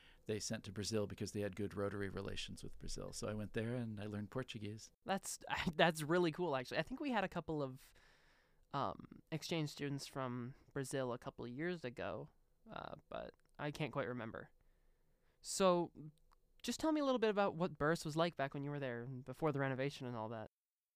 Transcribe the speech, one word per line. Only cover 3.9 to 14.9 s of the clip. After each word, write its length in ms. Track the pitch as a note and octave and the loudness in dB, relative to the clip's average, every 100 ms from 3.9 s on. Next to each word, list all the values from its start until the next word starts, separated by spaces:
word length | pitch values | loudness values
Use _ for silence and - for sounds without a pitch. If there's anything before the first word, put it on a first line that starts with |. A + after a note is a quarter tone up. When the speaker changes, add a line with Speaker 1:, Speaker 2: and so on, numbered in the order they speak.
| G#2+ | -4
Speaker 1:
I 60 | G#2 | -4
learned 240 | G2+ G#2 | -4 -2
Portuguese. 600 | C3 B2+ A2+ G#2 A2 - _ - | -4 -4 -6 -6 -8 -12 _ -2
Speaker 2:
That's, 320 | F#3+ - - - | -2 -2 -8 -4
<laughs> 280 | - - D#3 | -2 0 6
that's 260 | E3+ D#3 | 6 6
really 300 | D3 F3 F3 | 4 6 6
cool, 240 | D#3 F3 C3 | 4 2 0
actually. 220 | B2+ B2 | 0 0
I 40 | |
think 180 | D#3+ B3+ | -2 -2
we 120 | D4 | 0
had 100 | A#3 | 2
a 40 | F#3+ | 2
couple 340 | F3+ D#3 D3+ | -2 -2 0
of, 160 | C3+ C3 - - - - - - _ _ - | -2 -4 -14 -20 -20 -20 -20 -20 _ _ -6
um, 320 | C#3+ A2+ - - - - | 0 0 -2 -8 -16 -6
exchange 400 | D#3 - E3 D3 | -6 -2 0 0
students 360 | - C#3+ C#3 - | -2 -2 -2 -4
from 460 | C#3+ C3 B2 A#2+ C3+ - | -4 -2 -2 -6 -10 -8
Brazil 380 | C#3+ C3+ C#3 C3 | -6 -2 0 0
a 60 | A#2+ | -2
couple 260 | - - A#2+ | -6 -8 -8
of 60 | |
years 320 | B2 E3+ F3 | -4 -2 -2
ago, 440 | B2+ - F#2 F#2 D3 - _ _ A3+ | -4 -4 -4 -4 -8 -16 _ _ -12
uh, 220 | - - - - | -8 -8 -10 -8
but 220 | A1+ A#1 - _ - | -8 -8 -12 _ -6
I 100 | D3 | -4
can't 220 | D3 D3 | -2 -2
quite 160 | C#3 A#2 | 0 -2
remember. 400 | B2 A2+ - - - - _ _ | -2 -4 -8 -12 -16 -20 _ _